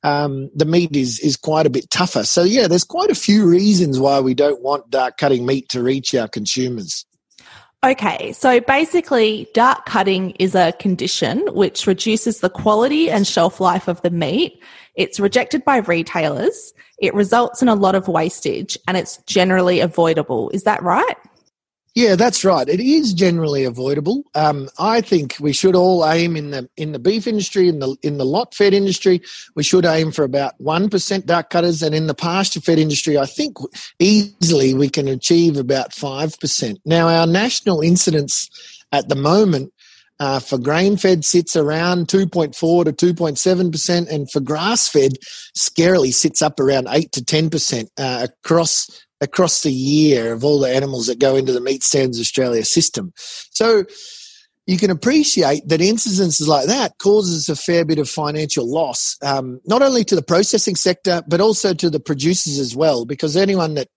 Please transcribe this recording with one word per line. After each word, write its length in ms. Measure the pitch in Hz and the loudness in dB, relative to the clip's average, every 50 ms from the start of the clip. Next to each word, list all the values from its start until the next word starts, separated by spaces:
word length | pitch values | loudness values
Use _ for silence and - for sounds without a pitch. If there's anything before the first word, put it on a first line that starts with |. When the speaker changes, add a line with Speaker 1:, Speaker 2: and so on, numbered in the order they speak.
Speaker 1:
um, 500 | - 147 143 147 147 147 139 135 135 139 _ | -2 -2 -2 0 -2 -4 -4 -8 -10 -10 _
the 100 | 147 156 | -2 0
meat 300 | 151 165 175 175 165 147 | 2 2 0 0 2 0
is, 240 | 143 131 123 117 110 | -2 -2 -2 -4 -2
is 160 | - 151 135 | -2 -2 -2
quite 300 | - - 156 156 156 160 | -2 -4 -2 0 2 2
a 40 | 151 | 2
bit 180 | 127 131 - _ | 0 -2 -4 _
tougher. 340 | - - 180 175 - - - | -2 -2 -2 0 0 -2 -2
So 200 | - - - 175 | 0 0 2 2
yeah, 240 | 185 214 262 226 175 | 2 4 2 2 2
there's 160 | 170 180 - | 2 0 0
quite 260 | _ - 339 381 415 | _ -4 -2 0 0
a 60 | 311 | 0
few 320 | - - - 202 214 208 170 | 0 2 2 4 4 6 6
reasons 520 | 170 180 196 208 208 180 180 151 135 127 | 4 6 4 4 4 4 2 0 0 2
why 200 | 131 139 139 139 | 2 2 2 2
we 160 | 131 131 127 | 2 0 2
don't 260 | 131 143 147 143 123 | 2 2 2 2 -2
want 300 | 120 135 143 143 - 117 | -4 -4 -4 -4 -6 _
dark 260 | 120 135 127 123 - - | -2 -2 -2 -2 -4 -2
cutting 280 | - 143 135 123 120 | 0 2 2 2 0
meat 240 | 123 135 135 127 _ | -2 -2 -4 -4 _
to 120 | - 131 | -6 -2
reach 320 | 120 123 135 135 127 - - | -2 0 -2 -2 -4 -2 -2
our 140 | 127 110 107 | -2 -2 -2
consumers. 800 | - 113 104 101 - 127 127 127 123 113 98 80 - - - _ _ _ _ _ _ - - - - - - _ _ _ - | -6 -8 -6 -6 -4 -4 -4 -4 -4 -8 -10 -10 -12 -12 -12 _ _ _ _ _ _ -20 -20 -20 -20 -20 -20 _ _ _ 0
Speaker 2:
Okay, 480 | 262 269 - 208 208 - - - - - | 0 0 2 -2 -4 -4 -4 -8 -10 -10
so 260 | - - 262 247 240 | 0 2 4 4 4
basically 880 | 233 247 269 269 320 311 - 359 330 - 285 240 220 214 214 214 220 - _ | 2 2 0 0 0 0 -2 -2 -2 0 0 2 2 2 0 -4 -10 -4 _
dark 300 | 220 233 254 269 - - | 2 2 2 2 0 -6
cutting 460 | - - 214 190 196 190 185 190 185 | -4 -2 0 0 0 0 0 -2 -6
is 220 | - - 180 190 185 | -2 -2 -2 0 2
a 200 | 190 180 165 175 | 2 2 2 0
condition 680 | - - 202 185 170 - 180 - - 170 120 147 240 381 415 - | -2 -2 -2 -2 -2 -2 -4 -2 -2 -2 -2 -2 -2 -2 -2 0
which 340 | - 202 - - - - - | 0 0 0 0 -4 0 0
reduces 520 | 190 185 - 226 214 220 - 240 214 - | 0 0 0 -2 -2 0 -2 -4 -4 -2
the 100 | - 185 | -4 -4
quality 600 | - - - 214 208 214 233 277 294 311 330 330 | -4 -2 0 2 2 2 2 0 2 0 0 0
and 160 | - 180 202 | 2 0 0
shelf 340 | - - 185 170 185 - - | 0 2 2 2 0 0 0
life 280 | 190 180 175 185 - - | 0 2 2 0 -2 -4
of 140 | 175 175 | -6 -2
the 100 | - 175 | -2 -2
meat. 500 | 175 170 165 135 160 247 349 - - _ - - - - - _ _ | 0 0 -2 -2 0 -2 -2 -2 -6 _ -20 -20 -20 -20 -20 _ _
It's 240 | - - - - - | -4 -4 -4 -2 -2
rejected 460 | 202 202 196 254 - - - 294 - | -2 0 2 0 0 0 -4 -2 0
by 120 | - 277 247 | 2 2 2
retailers. 960 | 202 175 170 170 165 - - 180 156 151 147 135 214 349 453 - - - - _ - _ _ - | 2 0 0 -2 -2 -4 -4 -2 -2 -2 -2 0 -2 -2 -2 -4 -12 -16 -18 _ -20 _ _ 0
It 160 | - - - | 0 2 4
results 460 | 202 208 190 226 233 240 - - - | 2 2 4 4 2 2 2 0 2
in 60 | 269 247 | 2 4
a 80 | 220 | 4
lot 200 | 202 196 190 190 | 4 4 4 2
of 120 | 196 190 - | 2 0 0
wastage 680 | 170 160 160 175 - - - 147 - - - - - - _ - | 0 0 0 0 -4 -4 -4 -4 -4 -4 -6 -8 -10 -8 _ -2
and 80 | 185 185 | -2 -2
it's 200 | 165 - - - _ | -2 -4 -10 -14 _
generally 540 | - - 202 180 185 185 185 185 180 180 180 | -2 2 2 2 4 4 2 4 2 2 2
avoidable. 720 | 151 175 - - 170 165 160 160 147 - 131 113 113 - | 2 0 2 2 2 2 2 0 -2 -2 -2 -4 -4 -4
Is 120 | - 196 - | -6 -2 0
that 200 | 214 - - - | 0 0 0 0
right? 340 | 175 175 233 339 508 - - _ - _ _ _ _ _ _ _ _ _ _ _ _ _ | 0 0 2 0 0 -2 -6 _ -20 _ _ _ _ _ _ _ _ _ _ _ _ _
Speaker 1:
Yeah, 220 | 233 240 220 190 175 | 2 4 4 4 4
that's 260 | 226 247 196 - - | 4 2 2 2 2
right. 240 | 190 180 151 127 131 | 2 2 2 2 0
It 140 | 160 185 | -2 0
is 320 | 240 262 294 320 302 233 190 | 2 2 2 2 2 0 0
generally 500 | 165 196 180 170 165 160 151 143 139 135 | 2 2 2 2 2 0 -2 -2 -2 -2
avoidable. 600 | 127 117 123 127 135 143 143 147 165 226 277 285 _ _ | -4 -4 -4 -4 -2 -2 -2 -2 -2 -2 -4 -4 _ _
Um, 320 | 151 156 151 147 143 135 135 _ - | 0 0 0 0 -2 -8 -12 _ -4
I 220 | 165 208 220 233 | -2 0 0 0
think 380 | 214 - 202 170 147 127 - - | 0 2 0 0 0 -2 -8 -4
we 140 | 147 147 135 | -2 -2 -2
should 240 | - - 190 180 185 | 2 2 4 4 4
all 280 | 180 185 185 175 160 | 4 4 4 2 2
aim 300 | 156 160 165 170 170 165 | 2 2 2 0 0 -2
in 160 | 156 147 147 | -4 -6 -8
the, 180 | 143 135 123 - _ | -8 -8 -10 -10 _
in 160 | - 156 151 | -8 -8 -8
the 80 | 151 131 | -8 -2
beef 260 | 120 185 208 226 202 | -2 0 0 0 -2
industry, 440 | 247 220 208 190 - - 202 185 180 | -2 -2 -2 -4 -2 0 2 2 2
in 100 | 165 147 | 2 0
the, 160 | 135 135 135 - - | -2 -4 -6 -4 -4
in 140 | 151 147 143 | -4 -4 -2
the 80 | 135 | -2
lot 280 | 131 147 202 247 247 - | 0 0 -2 -2 -4 0
fed 200 | - 208 202 190 | 2 2 4 4
industry, 480 | 202 196 196 180 - - 190 180 175 - - - - - - _ | 4 2 0 -2 0 2 2 2 2 0 -8 -20 -20 -20 -14 _
we 80 | 156 147 | -4 -2
should 220 | - - 185 175 | 2 2 4 4
aim 260 | 175 160 160 160 156 | 4 2 2 0 -2
for 140 | 143 - 151 | 0 -2 -2
about 300 | 131 127 139 139 131 - _ | 0 0 -2 -2 -2 -6 _
one 320 | - 143 160 170 196 214 | -4 -2 0 0 0 0
percent 360 | 208 190 - - 202 196 - | 0 -2 -2 -2 -4 -4 0
dark 240 | - 170 170 160 _ | 0 0 0 0 _
cutters. 320 | - 175 170 175 170 151 | 0 0 2 2 0 0
And 140 | 160 156 151 | -2 -2 0
in 120 | 156 160 156 | 0 -2 -2
the 60 | 139 | -4
pasture 460 | - - 170 170 190 196 - - 170 | -4 -4 -2 -2 0 -2 -2 -4 -4
fed 200 | - - 165 156 | 0 2 2 2
industry, 380 | 156 156 147 143 - 165 147 143 | 2 2 0 -2 -2 0 0 0
I 80 | 135 | 0
think 300 | 139 - - 294 302 196 - 131 131 _ - - - _ _ | -2 -4 -6 -6 -6 -6 -12 -14 -14 _ -16 -20 -20 _ _
easily 720 | 175 190 214 214 202 202 - _ 180 165 170 147 135 131 131 | 2 4 4 4 2 0 -4 _ 0 2 2 2 2 2 2
we 160 | 131 143 139 | 2 0 0
can 180 | 139 - 139 135 | 0 -2 -4 -4
achieve 480 | 135 127 - - 175 170 170 170 151 | -4 -4 0 2 4 4 4 2 2
about 380 | 139 131 120 139 135 123 - - | 0 -2 -2 -2 -2 -2 -6 -10
five 440 | - - 139 135 135 151 160 - - | -10 -8 -8 -6 -4 -6 -6 -6 -6
percent. 400 | - 143 - - - 117 104 - _ | -8 -6 -4 -4 -4 -6 -6 -8 _
Now, 240 | 151 160 170 165 165 | 0 2 2 4 4
our 180 | 165 165 165 | 2 2 2
national 540 | 165 170 190 214 254 - - - 214 180 156 | 2 2 0 0 0 -2 -2 -2 -2 0 2
incidence 720 | 151 165 175 175 - - 160 156 143 135 - - - - _ - - - - - _ _ | 2 2 2 4 2 2 0 0 -2 -2 -6 -6 -6 -8 _ -20 -20 -20 -20 -20 _ _
at 160 | - 143 135 - | -2 -2 0 0
the 80 | 139 | -4
moment, 560 | 139 139 147 170 202 214 196 165 135 135 - _ _ _ _ _ _ _ _ _ _ | 0 2 2 4 4 4 4 2 0 -2 -8 _ _ _ _ _ _ _ _ _ _
uh, 200 | 147 139 135 135 | -4 -4 -4 -4
for 180 | 123 - 139 127 | -4 -4 -6 -4
grain 400 | 123 139 151 165 185 196 208 185 | -2 0 0 2 2 2 0 2
fed 260 | - 190 185 165 147 | 2 2 2 2 0
sits 320 | - - 175 165 - - | 0 0 0 0 2 0
around 540 | 165 151 143 151 160 170 180 180 175 170 - | 0 0 0 0 -2 0 0 0 -2 -2 0
two 180 | - 190 196 170 | 2 0 0 2
point 280 | - 180 160 147 127 | 0 -2 -2 -2 -4
four 280 | - - 160 170 175 170 | -2 0 2 2 4 2
to 80 | - | 2
two 220 | - - - 180 175 | 0 2 0 0 2
point 260 | 165 170 160 147 - | 0 -2 -4 -2 -2
seven 320 | - 185 185 180 185 175 | 0 0 2 2 0 -2
percent, 380 | 160 156 - - 175 175 175 - | -2 -4 -2 0 0 -2 -2 -2
and 200 | 160 147 143 131 | -6 -6 -6 -4
for 120 | - 147 | -4 -6
grass 480 | 135 127 151 151 170 202 233 233 - - | -4 -2 -4 -2 -2 -2 0 0 -2 0
fed 240 | - 151 135 135 131 - - - - - - - _ - | 2 2 2 2 0 -2 -10 -18 -18 -18 -20 -14 _ -4
scarily 560 | - - _ - 165 175 185 175 139 131 120 | -4 -4 _ 2 2 4 4 2 2 2 0
sits 280 | - - 156 151 - | 0 0 0 0 0
up 180 | 160 151 147 - | -2 -2 0 0
around 300 | 135 135 139 135 127 - | 0 2 2 0 -2 0
eight 240 | 113 147 165 - - | -2 -2 -2 -2 -6
to 100 | 139 123 | -8 -6
ten 260 | - - 151 160 160 | -2 0 0 0 0
percent, 400 | 156 151 - - - 120 110 - _ - | -2 -4 -4 -4 -4 -6 -8 -10 _ -8
uh, 300 | 139 131 127 120 120 131 | -6 -6 -4 -4 -6 -8
across 760 | _ _ _ - 165 170 165 160 - - - - - - _ _ _ _ | _ _ _ 0 0 2 2 0 -2 -4 -4 -6 -14 -20 _ _ _ _
across 420 | 143 143 - - 185 165 - - - | -8 -6 0 0 0 2 2 -2 -2
the 80 | 151 | -2
year 600 | 131 127 131 139 147 151 156 151 139 120 113 117 117 | -2 -2 -2 0 2 4 4 4 4 2 0 -2 -4
of 100 | 113 123 | -2 0
all 160 | 147 151 143 | 2 2 2
the 100 | 135 127 | 2 2
animals 380 | 127 131 139 139 135 127 113 117 | 0 0 -2 -2 -4 -6 -4 -4
that 120 | 123 117 | -2 0
go 160 | 139 135 135 | 2 2 2
into 180 | 135 131 131 127 | 2 0 0 -2
the 80 | 123 | -2
Meat 220 | 123 131 139 135 - | -2 -4 -4 -2 -2
Stands 360 | - - 143 135 131 120 117 | 0 0 2 0 0 -2 -4
Australia 460 | 117 - - - 131 123 120 113 110 | -6 -4 -2 -2 -2 0 0 -2 -2
system. 480 | - - 170 160 - - 123 98 90 _ - - - - - - _ | 0 0 0 0 0 -2 -6 -10 -10 _ -16 -18 -16 -16 -18 -18 _
So 340 | _ - 220 226 226 208 190 - - - - - - - - - - - _ _ _ _ _ - | _ -2 0 2 2 2 0 -2 -10 -20 -20 -20 -20 -20 -20 -20 -20 -20 _ _ _ _ _ -4
you 100 | 185 175 | -2 0
can 120 | 202 196 | 2 0
appreciate 800 | 185 147 - 233 277 311 294 - - - 165 139 143 156 - - | 0 0 0 2 2 2 2 2 2 0 2 2 0 -2 -2 -2
that 120 | 160 160 | 0 2
incidences 680 | 170 196 220 226 - 226 190 185 202 170 156 - 156 151 | 2 0 0 0 -2 -2 0 0 0 0 0 0 0 2
like 180 | 156 143 131 | 2 2 2
that 320 | 151 226 277 240 175 _ _ | 0 -2 -2 -2 -4 _ _
causes 520 | - 196 208 214 202 180 170 160 147 - | 2 4 4 4 2 0 -4 -4 -4 -6
a 60 | 156 | -6
fair 300 | - - - 175 170 165 | -6 -2 0 0 0 2
bit 140 | 151 160 151 | 0 0 -2
of 100 | 147 123 | -2 -4
financial 580 | - - 151 147 147 151 156 147 - 151 123 117 | -4 -6 -6 -4 -4 -6 -6 -4 -4 -4 -4 -2
loss, 480 | 135 160 165 135 120 - - - - - | -2 -2 -2 -2 -4 -6 -6 -6 -8 -6
um, 400 | - 139 135 135 131 127 123 127 _ | -4 -2 -2 -2 -4 -6 -12 -14 _
not 180 | - 208 247 277 | -2 2 2 2
only 200 | 269 262 247 214 | 2 2 0 0
to 120 | - 202 | 0 0
the 80 | 175 151 | -2 0
processing 520 | - 175 175 208 - - 214 - - 185 | 0 2 2 2 2 0 0 0 0 -2
sector, 460 | - - 185 180 _ _ 190 175 170 165 - | -2 0 -2 -2 _ _ -2 -2 -2 -2 -2
but 120 | 170 170 | 0 2
also 340 | 196 220 214 - - 202 180 | 2 2 0 0 0 -2 -2
to 140 | 156 - 170 | 0 -2 -2
the 100 | 151 151 | -2 -4
producers 580 | - - 156 135 135 165 185 180 - 160 143 139 | -4 -4 -6 -2 0 -2 0 -2 -4 -4 -4 -4
as 180 | 135 120 113 | -6 -6 -2
well, 300 | 127 160 160 143 120 117 | 0 0 2 2 0 -4
because 320 | 117 143 135 - 156 143 180 | -6 -6 -6 -4 -2 0 0
anyone 380 | 196 196 196 185 165 156 151 | 0 2 0 -2 -2 -2 -4
that 140 | 147 127 _ _ | -6 -8 _ _